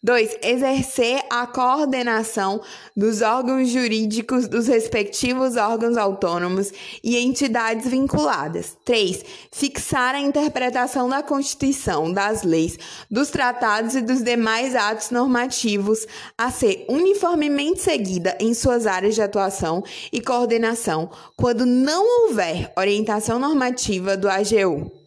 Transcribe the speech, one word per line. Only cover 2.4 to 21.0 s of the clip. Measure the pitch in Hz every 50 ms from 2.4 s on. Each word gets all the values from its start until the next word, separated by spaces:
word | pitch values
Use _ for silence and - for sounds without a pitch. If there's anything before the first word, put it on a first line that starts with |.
| 196 190 196 220 - - - - - - _
dos | 208 202 220 220 208 233
órgãos | 214 233 254 262 240 269 262 262
jurídicos | 247 233 254 247 233 220 220 220 214 214 233 220 - 262 247 247
dos | 208 - 233 233
respectivos | 233 254 226 220 226 - 220 208 202 - - - 247 247 254 262 262 233
órgãos | 240 208 214 233 220 226 233 240
autônomos | 233 208 196 196 196 - 175 170 175 175 180 185 190 196 196 - - - - - - -
e | 226 240
entidades | 240 240 254 254 - 285 262 220 247 226 226 226 226 220 254
vinculadas. | 247 262 269 277 - 302 302 294 240 160 143 156 160 170 170 - - _ _
Três, | - 240 226 208 180 185 - - - - - - _
fixar | - - 277 277 277 - - - - 269 247 254 262
a | 285
interpretação | 285 277 285 294 294 302 294 262 254 254 240 262 247 262 262 269 247 247
da | 269 277 294
Constituição, | 285 294 277 277 277 - - - 269 277 - - 220 180 147 156 165 180
das | 196 196 208 220 214 -
leis, | 180 165 165 160 180 - - - - - - - _
dos | 208 226 294 285
tratados | - - 269 247 247 247 240 220 208 214 226 226 262
e | 269
dos | 233 220 254 262
demais | 233 240 240 240 226 220 220 226 247 269 247
atos | 247 202 208 220 220 - -
normativos | 247 240 247 277 247 240 240 262 254 - - 226 208 202 196 208 220 220 - - - - - - _
a | - 226 254
ser | 247 - 262 214 190 - -
uniformemente | - 240 285 349 381 403 403 381 339 349 311 302 294 285 285 285 302 370 370
seguida | - 381 320 262 208 185 185 180 170 185 - -
em | 208 226 233
suas | 226 - 269 240 240 226
áreas | 214 190 185 185 208 214
de | 220 214
atuação | 196 202 208 196 190 196 - 185 160 165 180 - - - - - - -
e | 233
coordenação, | 226 - 254 240 247 226 233 220 233 220 233 226 - - 160 156